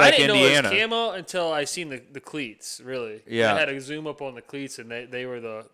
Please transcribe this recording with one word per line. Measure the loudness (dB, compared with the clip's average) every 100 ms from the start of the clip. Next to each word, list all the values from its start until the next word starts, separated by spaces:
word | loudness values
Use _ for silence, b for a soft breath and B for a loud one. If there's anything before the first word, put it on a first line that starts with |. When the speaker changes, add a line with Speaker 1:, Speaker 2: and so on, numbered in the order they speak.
Speaker 1:
I | 8
Speaker 2:
like | 8
Speaker 1:
didn't | 6
know | 6
it | 6
was | 6
Speaker 2:
Indiana. | 4 0 0
Speaker 1:
camo | -2 -4
until | -6 -6 -4 -2
I | -2
seen | -4 -6 -10
the, | -12 -14
the | -18
cleats, | -12 -10 -10 -12 -16 -14
really. | -10 -8 -8 -12 -4
Speaker 2:
Yeah. | 2 4
Speaker 1:
I | 4
had | 0
to | -4
zoom | -10 -10 -10
up | -10
on | -12 -14
the |
cleats, | -14 -12 -12 -12
and | -12
they, | -12
they | -10 -10 -8
were | -8
the, | -10 -12 -16